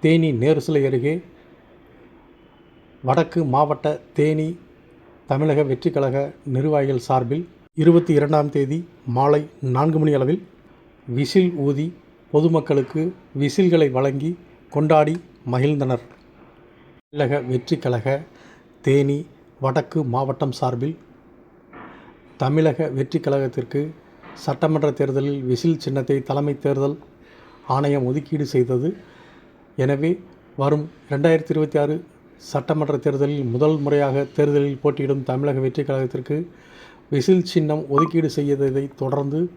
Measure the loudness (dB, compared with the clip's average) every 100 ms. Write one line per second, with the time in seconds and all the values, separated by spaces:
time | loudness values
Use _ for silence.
0 | 4 4 2 0 2 2 2 0 0 0
1 | -2 -4 -8 -20 -20 -20 _ -20 -20 -20
2 | -20 -20 -20 _ _ _ -20 _ _ -12
3 | -2 0 0 0 0 2 2 0 -2 -4
4 | -8 0 0 0 -4 -8 -16 -20 _ -20
5 | -20 -20 _ -2 2 2 0 0 -2 0
6 | -2 -2 -4 -8 -6 -2 0 0 0 -2
7 | 0 0 0 -4 -6 -14 -16 2 6 6
8 | 6 2 4 2 2 0 -2 -2 -6 -14
9 | -4 0 4 4 2 -8 -4 0 2 2
10 | 2 2 2 -2 -4 _ -20 -20 -20 _
11 | -8 -4 2 2 2 0 -2 -2 -4 -8
12 | -20 _ _ 2 2 2 2 0 0 -2
13 | -4 -6 -14 -4 -2 2 4 4 4 2
14 | 0 -2 -4 -6 -12 -20 -8 -2 4 4
15 | 4 0 -8 -16 -4 0 0 0 -2 -4
16 | -6 -20 -20 -20 -20 -20 -20 -20 -20 -20
17 | _ -4 0 0 -2 -4 -2 -4 -2 -2
18 | -2 -4 -6 -20 -20 -20 _ _ 0 2
19 | 2 -2 -6 -18 -20 _ -2 -2 -2 -4
20 | -2 -2 -2 -2 -4 -2 -4 -2 -6 -8
21 | -16 -20 -20 -20 -20 _ _ -20 -20 -20
22 | -20 -20 -20 -4 -2 2 2 2 -4 -2
23 | -2 -2 0 0 -2 -4 -6 -4 -6 -10
24 | -20 -20 -20 -12 -6 -2 0 2 0 0
25 | -2 -2 -2 -4 -2 -2 0 -2 -2 -6
26 | -2 -2 -2 -2 -2 -2 -2 0 -2 -4
27 | -12 -20 -20 -20 -20 -20 -4 -2 0 0
28 | 0 -2 -4 -4 -2 0 2 0 -2 -6
29 | -12 -20 -20 -20 -20 _ -20 -4 -2 0
30 | 0 -2 -6 -20 _ -4 0 0 -2 -14
31 | -8 0 2 2 2 -2 0 0 0 -2
32 | -8 _ -20 -20 -6 -6 -2 -2 0 -2
33 | -2 0 0 -2 -2 0 2 2 0 2
34 | 2 0 -4 0 2 2 0 0 -2 -2
35 | -2 -2 -2 -2 -2 0 -2 -2 -4 -2
36 | -2 -6 -4 -6 -6 -14 -20 -20 -20 -20
37 | -4 -2 4 2 4 -2 0 -2 0 0
38 | 2 0 0 -2 -2 0 0 0 -4 -6
39 | -4 -2 -2 -2 -4